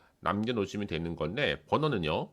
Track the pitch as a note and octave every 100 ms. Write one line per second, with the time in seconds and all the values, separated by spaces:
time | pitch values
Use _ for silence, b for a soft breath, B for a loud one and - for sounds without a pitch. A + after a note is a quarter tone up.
0 | b _ E2 G2+ A2 A#2 F#2+ G#2 G2+ D#2+
1 | E2+ E2+ D#2 A#2 B2 C#2+ - A#2 D3+ A2+
2 | D#2 F2+ F#3